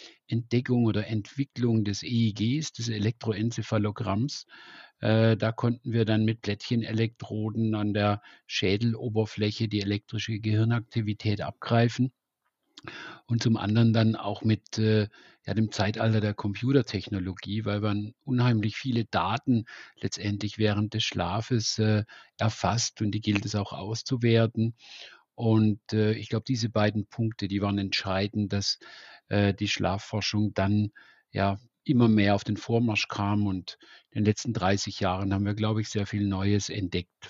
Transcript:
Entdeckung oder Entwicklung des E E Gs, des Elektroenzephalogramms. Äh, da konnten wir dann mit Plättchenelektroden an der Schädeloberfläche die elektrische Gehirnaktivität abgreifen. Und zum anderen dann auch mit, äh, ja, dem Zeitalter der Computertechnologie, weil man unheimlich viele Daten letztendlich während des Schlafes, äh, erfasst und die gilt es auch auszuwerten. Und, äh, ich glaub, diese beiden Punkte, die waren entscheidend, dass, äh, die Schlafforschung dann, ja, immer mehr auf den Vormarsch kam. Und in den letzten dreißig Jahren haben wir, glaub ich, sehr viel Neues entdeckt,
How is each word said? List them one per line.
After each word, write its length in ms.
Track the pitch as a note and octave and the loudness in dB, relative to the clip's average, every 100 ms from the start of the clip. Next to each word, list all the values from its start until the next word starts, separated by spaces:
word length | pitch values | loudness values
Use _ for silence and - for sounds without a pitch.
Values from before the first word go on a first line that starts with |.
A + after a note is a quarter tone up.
| - - _ | -20 -20 _
Entdeckung 580 | A#2 A#2 A#2+ B2 B2 A2+ | -4 0 0 2 2 2
oder 220 | G#2 G2+ | 2 -2
Entwicklung 760 | A2 G2+ - C#3 A#2 B2 A2 | -4 -6 -6 -6 -2 0 2
des 200 | G#2 G2 | 0 -4
E 260 | E2 A#2 A2+ | -2 2 2
E 20 | |
Gs, 400 | G2 A2 D3 D3+ | 2 0 0 -4
des 160 | - A#2 | -8 -6
Elektroenzephalogramms. 1600 | G#2+ G#2 - A2+ G2+ A2+ A#2 G#2 A2 G#2 G#2 G#2 G2+ C#3 - - - - - - _ | -2 -2 -2 -4 -2 -2 -4 -2 0 0 -2 -2 -2 -2 -6 -14 -20 -20 -20 -20 _
Äh, 360 | A2 A2 A2+ G#2+ | 0 4 4 4
da 160 | A2 | 0
konnten 400 | - A#2+ A#2 B2+ | 0 -2 -2 -2
wir 140 | A2+ A2 | 0 2
dann 180 | A2 | 2
mit 180 | A2 A2+ | 2 -2
Plättchenelektroden 1300 | - G2+ - A#2+ G#2+ A2 A2+ - - G#2+ A2 A2 A2+ G#2+ | -4 -6 -4 -4 -2 -2 -2 -4 -8 -6 -4 -2 0 0
an 180 | G#2 | 0
der 280 | G#2 G#2 G#2 - - - | 2 2 2 -4 -20 -10
Schädeloberfläche 1200 | - G2 G2+ A#2 A2+ A#2+ G#2+ G#2 - G#2+ - A2+ | -2 0 2 2 0 -2 -2 -2 -2 -2 0 -2
die 140 | G#2+ | 0
elektrische 580 | G2 G2+ - A2 - G#2+ | 0 -2 -4 -8 -6 -4
Gehirnaktivität 1000 | G#2+ G#2+ A2+ A#2+ B2 A#2 G#2 G#2 G#2+ G2+ | 0 2 2 0 -2 -4 -4 -2 -2 -2
abgreifen. 720 | C#2+ - - A#2 A#2+ - B2+ - _ _ _ _ _ - - - - - - | -4 -8 0 2 4 2 -2 -2 _ _ _ _ _ -20 -18 -16 -16 -18 -4
Und 180 | A#2 | 0
zum 140 | A#2+ A2 | 2 0
anderen 340 | G#2 A2 A#2 | 2 4 4
dann 240 | A2 A2 A2 | 6 4 2
auch 280 | G2+ G#2 | -4 -4
mit, 340 | A2 G#2+ - - | 0 0 -2 -2
äh, 320 | A2 A2 G#2 - - _ - | 2 2 2 -6 -20 _ -6
ja, 80 | G2+ | -2
dem 180 | G#2+ | 0
Zeitalter 480 | - G2+ A2 A2+ A2 | 0 -2 0 2 2
der 120 | G#2 | 0
Computertechnologie, 1300 | G2+ G#2 G2 B2 C#3 - G2+ - G2 F#2 F#2 G2 G#2 G#2+ | -2 -4 -4 2 2 2 -4 -4 -4 -4 -8 -6 -4 -2
weil 160 | G#2 | -2
man 320 | G#2 G2+ G#2 - | -2 -2 -4 -10
unheimlich 540 | - B2 B2 A2+ G#2+ - | -4 2 4 4 0 -2
viele 260 | C3 A#2 | -2 -2
Daten 640 | G#2 F2+ F2 A2+ - A#2 G#2+ - - - | -2 -2 -2 -2 2 2 0 -10 -20 -8
letztendlich 580 | G2+ - G#2 G2+ G#2+ - | -6 -4 -4 -2 -4 0
während 360 | G#2+ G#2 G#2+ | 2 2 0
des 100 | A2+ | -2
Schlafes, 760 | - - F2 G2+ - A#2+ A2 - | -4 -2 -2 -2 -2 -2 0 0
äh, 260 | G#2+ G#2+ G#2+ - - - | 2 2 0 -8 -20 -2
erfasst 640 | A2 - F#2+ A2+ - - | -2 0 0 0 -2 -2
und 100 | G#2+ | -2
die 100 | G#2 | -2
gilt 240 | G#2+ G2+ G#2+ | 0 0 0
es 100 | G#2 | -2
auch 180 | G2+ | -4
auszuwerten. 1000 | - F#2+ A2+ - B2+ A#2 A2+ A2+ A2+ A2+ - - - - - _ - | -6 -8 -8 -4 0 4 6 4 2 -2 -2 -14 -20 -20 -20 _ -4
Und, 460 | A#2 A2 G#2+ G2+ - | 2 4 4 0 -2
äh, 220 | G#2+ G#2+ | 0 0
ich 160 | G#2+ G#2+ | 0 -4
glaub, 160 | A2+ - | -6 -2
diese 240 | B2+ A2+ | -2 0
beiden 380 | G#2+ G#2 G#2+ G2+ | 2 2 0 -4
Punkte, 420 | - A2+ - F#2+ | -4 -4 -4 -4
die 120 | G2 | -2
waren 160 | G2+ G2+ | 0 0
entscheidend, 760 | G2 - G2 F#2+ G2+ G#2+ G2+ | -2 -4 -2 -2 0 -2 -2
dass, 260 | G2+ - - - - - - _ | -2 -2 -6 -10 -20 -20 -20 _
äh, 260 | G#2 G2+ | 2 2
die 140 | G2 G#2 | 2 -2
Schlafforschung 840 | - F2+ G2 - G#2+ - G#2+ G#2 | -2 -2 -2 -4 -4 -2 0 0
dann, 380 | G2+ G2 G#2 G#2+ - - _ _ | 0 2 2 0 -4 -20 _ _
ja, 280 | G2+ G2 G2 - _ - | -2 0 -2 -8 _ 0
immer 220 | B2 A#2 | 6 6
mehr 260 | G#2+ G2+ | 6 6
auf 120 | G2+ - | 4 0
den 100 | G#2 | -6
Vormarsch 540 | - A#2 A2+ G#2+ - | 0 0 2 0 -4
kam. 360 | - G2+ G#2 G2+ | -2 0 0 0
Und 320 | F#2+ F2 - - - _ | -2 -8 -16 -20 -20 _
in 120 | A2 | 0
den 40 | G#2 | 0
letzten 280 | G#2+ B2 | 2 -2
dreißig 480 | A2+ F2+ G2+ - - | -2 2 2 -2 -4
Jahren 320 | F#2+ F#2 G2 | -2 -2 0
haben 120 | G2 G2+ | 0 0
wir, 80 | |
glaub 260 | G#2 G#2+ G#2+ | 0 0 0
ich, 100 | G#2+ | -2
sehr 160 | G#2+ G2 | -4 -4
viel 200 | G#2 G2+ | -2 0
Neues 440 | F#2+ G2 G#2 - | 0 2 2 0
entdeckt, 400 | G#2+ F#2 F2+ - _ | -4 -4 -4 -6 _